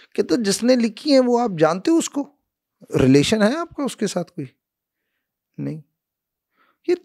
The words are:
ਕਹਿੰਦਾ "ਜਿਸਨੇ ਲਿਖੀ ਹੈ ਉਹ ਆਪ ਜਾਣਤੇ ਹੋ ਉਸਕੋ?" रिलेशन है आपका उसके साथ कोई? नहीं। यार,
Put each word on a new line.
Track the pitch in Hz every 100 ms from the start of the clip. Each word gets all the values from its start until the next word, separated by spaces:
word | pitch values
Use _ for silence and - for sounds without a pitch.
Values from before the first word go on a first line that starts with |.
| _
ਕਹਿੰਦਾ | - 214 311
"ਜਿਸਨੇ | 202 190 233 254
ਲਿਖੀ | 226 - 302
ਹੈ | 269
ਉਹ | 247 240
ਆਪ | 240
ਜਾਣਤੇ | 165 156 185 330
ਹੋ | 330
ਉਸਕੋ?" | - 285 277 _ _ _ _ _
रिलेशन | - - 127 143 139 220
है | 208 311
आपका | 339 -
उसके | 262 - 208
साथ | -
कोई? | 170 - 135 _ _ _ _ _ _ _ _ _ _ -
नहीं। | 139 156 - _ _ _ _ _ _ _ _ _ -
यार, | 359